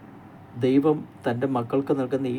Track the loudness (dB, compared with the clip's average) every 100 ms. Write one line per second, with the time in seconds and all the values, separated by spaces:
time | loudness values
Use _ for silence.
0 | -20 -20 -20 -20 -18 -2 2 4 4 2
1 | -4 -8 -4 -2 -2 -2 -2 -2 0 -2
2 | -2 -2 -2